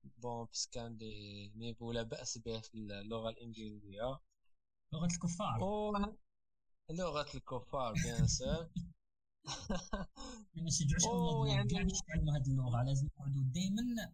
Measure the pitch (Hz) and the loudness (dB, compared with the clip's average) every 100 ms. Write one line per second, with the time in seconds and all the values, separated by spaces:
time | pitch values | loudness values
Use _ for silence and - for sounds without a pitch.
0 | 135 117 120 117 117 - - 123 117 113 | -20 -10 -6 -6 -6 -6 -6 -6 -8 -8
1 | 110 104 104 101 101 107 117 110 117 117 | -10 -10 -10 -12 -12 -10 -8 -8 -4 -4
2 | 113 147 127 120 113 113 110 113 107 101 | -4 -6 -8 -8 -6 -6 -6 -10 -8 -8
3 | 104 113 113 110 117 110 110 104 101 98 | -6 -4 -4 -6 -10 -10 -10 -10 -12 -6
4 | 120 135 - _ _ - _ _ _ 156 | -4 -6 -12 _ _ -20 _ _ _ 0
5 | 170 - 180 - 208 113 190 208 214 202 | 0 2 -2 0 0 2 2 2 2 2
6 | 208 - - _ _ _ _ _ - 165 | 0 -4 -16 _ _ _ _ _ -8 -2
7 | 180 147 143 135 - 127 - 139 123 104 | 0 0 -2 -6 -4 -6 -2 -2 0 0
8 | 120 117 - - 131 160 165 - - - | 0 4 4 4 2 0 -2 -6 -6 -10
9 | _ _ _ _ - - - 190 - 196 | _ _ _ _ -10 -8 -2 -2 -2 -4
10 | - - 262 233 208 165 160 - 139 170 | -6 -8 -12 -12 -12 -6 0 4 4 6
11 | 226 240 160 147 139 135 123 175 180 - | 4 4 4 4 4 4 4 4 4 2
12 | - 160 151 143 135 131 123 120 127 135 | 0 2 4 4 4 2 4 2 4 4
13 | 147 - 139 135 131 147 190 208 247 233 | 2 -2 -2 2 2 2 2 2 0 -2
14 | 175 | -4